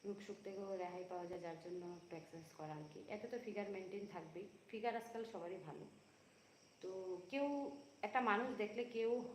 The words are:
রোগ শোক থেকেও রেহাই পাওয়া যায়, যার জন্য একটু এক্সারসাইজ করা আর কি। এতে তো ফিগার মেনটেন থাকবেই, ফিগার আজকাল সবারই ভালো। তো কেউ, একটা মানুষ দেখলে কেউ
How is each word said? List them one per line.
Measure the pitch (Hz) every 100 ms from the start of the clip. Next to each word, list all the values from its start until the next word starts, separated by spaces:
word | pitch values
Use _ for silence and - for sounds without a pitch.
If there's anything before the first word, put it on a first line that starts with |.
রোগ | 202 196
শোক | - 196
থেকেও | 190 190 196 190
রেহাই | 180 180 180
পাওয়া | 180 175
যায়, | 175
যার | 170 160
জন্য | 170 180 175 175
একটু | - 170
এক্সারসাইজ | 160 165 156
করা | - 156
আর | 151 151
কি। | - -
এতে | 208 233
তো | 240
ফিগার | 233 208 202
মেনটেন | 190 185 202 202
থাকবেই, | 180 160 175 208 - -
ফিগার | 220 233 226
আজকাল | 220 226 220
সবারই | 185 170 170
ভালো। | 151 - - - - - - - - - - -
তো | 185 185 185 180 -
কেউ, | 277 285 285 277 - - -
একটা | 214 262
মানুষ | 247 208 254 -
দেখলে | 214 240 240
কেউ | 226 226 247 -